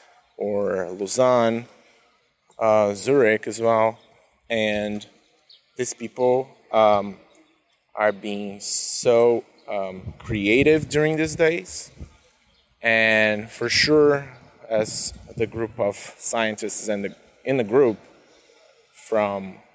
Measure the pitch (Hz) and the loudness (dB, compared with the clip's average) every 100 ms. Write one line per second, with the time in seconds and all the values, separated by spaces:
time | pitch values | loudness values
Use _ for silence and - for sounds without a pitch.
0 | _ _ _ - 104 101 98 95 87 92 | _ _ _ -10 -6 -4 -4 -4 -6 -6
1 | 98 - 127 123 113 117 120 _ _ _ | -2 2 4 4 2 -2 -8 _ _ _
2 | _ _ _ _ _ - 113 107 104 104 | _ _ _ _ _ -4 2 4 2 0
3 | 127 139 110 110 - 110 113 113 110 110 | 0 4 4 2 -2 -2 0 2 2 -2
4 | _ _ _ _ _ 117 107 104 104 104 | _ _ _ _ _ -4 -2 -2 -4 -8
5 | - _ _ _ _ - _ - 123 - | -12 _ _ _ _ -20 _ -6 -6 -6
6 | 117 - 127 127 131 - _ 110 107 101 | -10 -2 0 0 -2 -12 _ 2 4 4
7 | 101 95 _ _ _ _ _ _ _ - | 0 -10 _ _ _ _ _ _ _ -2
8 | 107 98 104 101 101 101 - - - - | -2 -2 -8 -8 -10 -8 -2 -2 0 0
9 | 127 117 120 117 - _ - 104 95 95 | 2 4 4 2 -4 _ -10 -8 -8 -10
10 | - - - 110 101 120 143 156 147 147 | -14 -14 -8 -2 2 4 4 2 0 -2
11 | 156 156 160 156 160 170 185 - - - | 0 0 -4 0 0 0 -6 -10 -10 -16
12 | - _ _ _ _ _ _ _ 117 113 | -20 _ _ _ _ _ _ _ 0 2
13 | 110 110 107 104 110 - 120 - - 151 | 4 4 2 0 -6 -8 -4 0 4 6
14 | 147 143 139 131 - _ - 110 110 - | 6 4 -2 -18 -20 _ -4 -2 0 0
15 | - - - - 110 113 110 110 101 - | -2 -6 -14 -6 -6 -4 -8 -4 -4 -4
16 | - - - 120 110 107 107 - 104 104 | -10 -6 -4 -2 -2 -4 -4 -4 -2 -4
17 | 98 - _ _ 123 135 104 127 131 98 | -6 -12 _ _ -4 -2 2 4 4 2
18 | - _ _ _ _ _ _ _ _ - | -8 _ _ _ _ _ _ _ _ -16
19 | - 110 104 101 98 92 _ | -4 0 0 -2 -8 -14 _